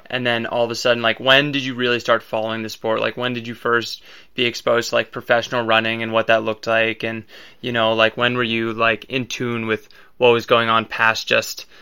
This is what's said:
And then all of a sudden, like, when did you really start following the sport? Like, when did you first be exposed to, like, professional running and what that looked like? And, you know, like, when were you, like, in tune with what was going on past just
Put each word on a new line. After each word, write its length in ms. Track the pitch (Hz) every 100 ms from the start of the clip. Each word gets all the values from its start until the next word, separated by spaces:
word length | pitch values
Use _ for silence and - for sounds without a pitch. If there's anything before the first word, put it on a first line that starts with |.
| -
And 180 | 127 123
then 200 | 117 113
all 160 | 117
of 80 | 117
a 40 | 117
sudden, 280 | 123 117
like, 160 | 113 110
when 320 | 127 135 147
did 120 | 139
you 120 | 131 123
really 240 | 123 120
start 240 | - 113
following 400 | - 110 110 113
the 60 | 110
sport? 300 | - 113 110
Like, 160 | 113 117
when 160 | 123
did 140 | 120 117
you 60 |
first 480 | 113 120 117 110 - - - - -
be 100 | 120
exposed 440 | - - 117 117
to, 60 | 117
like, 160 | 113
professional 540 | 123 - 120 117 123 113
running 360 | 113 113 113
and 100 | 113
what 160 | 113 110
that 160 | 113
looked 220 | 110 107 117
like? 380 | 113 113 110
And, 220 | 117 113 - - - -
you 100 | 123
know, 220 | 117 113
like, 240 | 113 110 123
when 200 | 120 123
were 60 |
you, 300 | 117 113 113
like, 320 | 110 113 110 -
in 220 | 131 117
tune 400 | - 123 117 113
with 200 | 107 - - - -
what 140 | 123
was 140 | 117 -
going 240 | 117 113
on 160 | 113 107
past 420 | - 113 110 -
just 380 | 117 - - - -